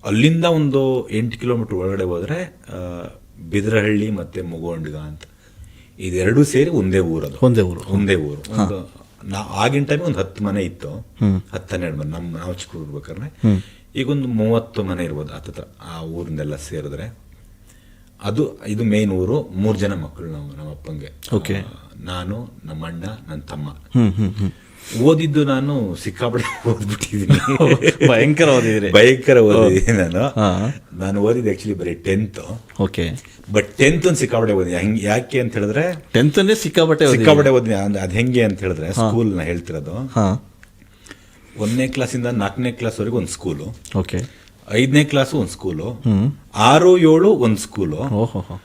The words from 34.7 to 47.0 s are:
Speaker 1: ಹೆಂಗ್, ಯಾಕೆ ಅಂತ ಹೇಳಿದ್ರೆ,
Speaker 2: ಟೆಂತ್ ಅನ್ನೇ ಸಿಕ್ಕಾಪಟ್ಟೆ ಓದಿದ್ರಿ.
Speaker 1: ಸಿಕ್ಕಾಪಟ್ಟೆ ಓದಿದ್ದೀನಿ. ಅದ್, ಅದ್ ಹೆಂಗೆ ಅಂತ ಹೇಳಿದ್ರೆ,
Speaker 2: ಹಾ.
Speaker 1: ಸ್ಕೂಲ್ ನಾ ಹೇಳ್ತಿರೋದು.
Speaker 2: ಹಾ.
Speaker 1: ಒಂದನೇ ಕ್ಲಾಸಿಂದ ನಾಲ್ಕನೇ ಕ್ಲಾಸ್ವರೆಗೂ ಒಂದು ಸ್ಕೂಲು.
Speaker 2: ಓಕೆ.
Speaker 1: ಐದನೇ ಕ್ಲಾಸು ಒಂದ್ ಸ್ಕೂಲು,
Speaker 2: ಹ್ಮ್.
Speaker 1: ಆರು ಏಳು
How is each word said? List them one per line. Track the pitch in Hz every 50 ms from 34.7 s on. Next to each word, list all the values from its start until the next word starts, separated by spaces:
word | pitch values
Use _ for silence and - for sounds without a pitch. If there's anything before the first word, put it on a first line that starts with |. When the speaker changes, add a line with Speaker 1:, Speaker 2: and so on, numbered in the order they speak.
| 90 87
Speaker 1:
ಹೆಂಗ್, | 92 104 110 110 98
ಯಾಕೆ | 104 107 123 123 - - 131
ಅಂತ | 120 113 -
ಹೇಳಿದ್ರೆ, | 110 104 104 107 139 160 180 175 151 - - -
Speaker 2:
ಟೆಂತ್ | 113 131 151 147 -
ಅನ್ನೇ | 190 196 220
ಸಿಕ್ಕಾಪಟ್ಟೆ | 220 - 151 - 175 160 160 156 151 156
ಓದಿದ್ರಿ. | 139 131 117 110
Speaker 1:
ಸಿಕ್ಕಾಪಟ್ಟೆ | 156 151 147 143 139
ಓದಿದ್ದೀನಿ. | 131 123 117 110 107 98
ಅದ್, | 98 104 101
ಅದ್ | 95 95 92 87
ಹೆಂಗೆ | 110 120 127 123 123 113
ಅಂತ | 107 95 92
ಹೇಳಿದ್ರೆ, | 98 92 87 76 78
Speaker 2:
ಹಾ. | 85 101 117 113 110
Speaker 1:
ಸ್ಕೂಲ್ | 104 113 117 107 95
ನಾ | 87 78
ಹೇಳ್ತಿರೋದು. | 80 87 85 85 - 80 76 71 76
Speaker 2:
ಹಾ. | 87 113 135 131 - 110 104 95 101 139 - - - _ - _ _ _ - _ _ _ - - - _ - _ _ _ - - -
Speaker 1:
ಒಂದನೇ | - 104 107 117 127 131
ಕ್ಲಾಸಿಂದ | 131 131 131 123 120 - 123 120
ನಾಲ್ಕನೇ | 120 120 107 98 101 101 - 123 123
ಕ್ಲಾಸ್ವರೆಗೂ | 117 - 117 113 - - 104 - 117
ಒಂದು | 120 90
ಸ್ಕೂಲು. | - - - - 90 78 71 78 101 117 - - - - 98
Speaker 2:
ಓಕೆ. | 92 - - 92 127 - - - _ - _ _ - - 104
Speaker 1:
ಐದನೇ | 113 131 135 135 151 151
ಕ್ಲಾಸು | 147 143 139 135 135 -
ಒಂದ್ | 147 101 90
ಸ್ಕೂಲು, | - - - 92 87 76 85 110
Speaker 2:
ಹ್ಮ್. | 123 - - 120 104 95 107 143 143 - - - -
Speaker 1:
ಆರು | 101 107 123 139 160 180 180 180
ಏಳು | 180